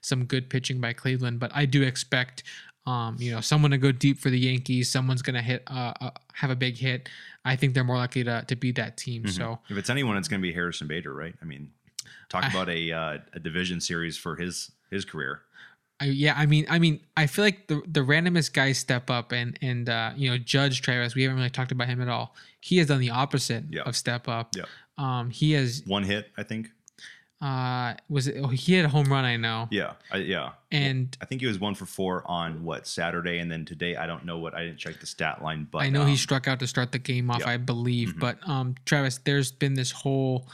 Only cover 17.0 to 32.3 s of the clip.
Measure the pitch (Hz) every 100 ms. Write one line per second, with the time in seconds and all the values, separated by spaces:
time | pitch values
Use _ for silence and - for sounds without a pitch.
17 | _ - 147 - 208 196 - 147 - 151
18 | 131 151 175 175 143 147 135 131 - 123
19 | - 123 113 123 120 - 131 123 120 113
20 | 113 135 135 123 120 139 139 127 - 123
21 | 120 131 131 131 123 131 127 127 123 123
22 | 123 117 117 - - _ - 180 147 139
23 | 123 120 135 135 - 117 - 80 - 123
24 | - 120 - 117 117 92 85 - _ -
25 | 135 123 120 110 151 147 127 127 92 101
26 | 98 104 - - 104 110 110 _ _ _
27 | - - _ - 143 131 127 127 123 -
28 | - 143 131 127 139 127 - 185 151 147
29 | 139 139 127 117 113 113 113 104 - -
30 | - 98 85 90 64 - - 151 139 131
31 | 127 - - 131 127 98 104 95 92 -
32 | 95 90 -